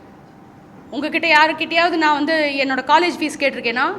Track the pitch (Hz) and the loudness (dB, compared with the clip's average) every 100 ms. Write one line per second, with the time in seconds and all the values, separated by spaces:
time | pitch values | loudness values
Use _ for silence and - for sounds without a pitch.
0 | - - - - - - - - - - | -20 -20 -20 -20 -20 -20 -20 -20 -14 -8
1 | 302 320 330 302 311 311 320 330 339 330 | -4 -2 2 4 4 0 -2 0 2 2
2 | 311 294 285 320 294 277 269 262 262 302 | 2 0 0 0 0 -2 -2 -2 2 2
3 | 349 285 302 302 277 233 233 240 294 | 2 -2 -4 -2 -4 -2 -4 -2 -2